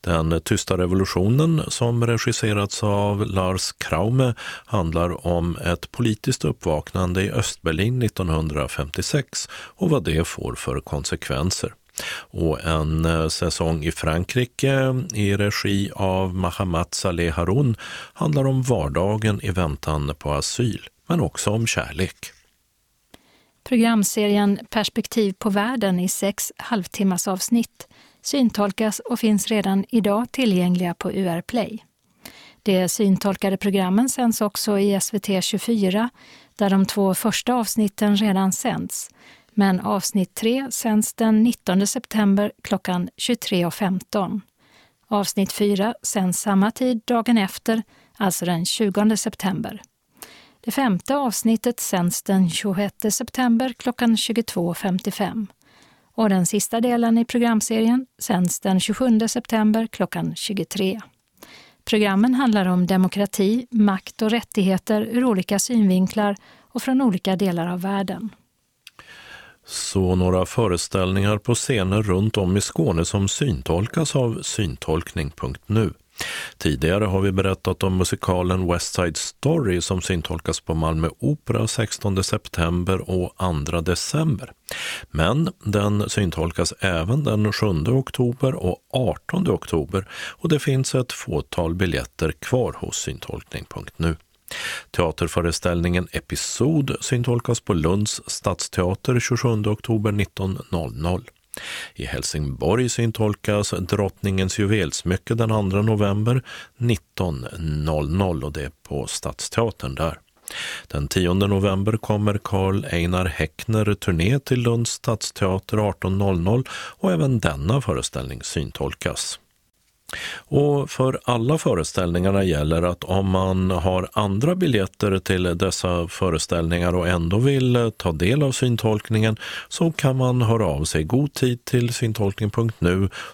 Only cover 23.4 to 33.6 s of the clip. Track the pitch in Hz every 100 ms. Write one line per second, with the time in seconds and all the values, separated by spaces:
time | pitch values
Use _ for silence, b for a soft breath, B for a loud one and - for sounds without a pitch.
23.4 | b b - 247 226 226 196 - 208 208
24.4 | 202 196 - 226 202 - - - 202 190
25.4 | 220 196 214 262 202 180 180 - 196 202
26.4 | - - - 220 175 - 190 175 - 185
27.4 | - 233 226 _ - b b b - 285
28.4 | 240 - 202 - 220 - - 240 226 208
29.4 | - 220 196 196 190 226 202 202 240 -
30.4 | 247 185 180 180 180 170 185 - 190 170
31.4 | - 240 196 214 _ _ _ B B B
32.4 | B B - 185 180 - 202 185 202 185
33.4 | 196 190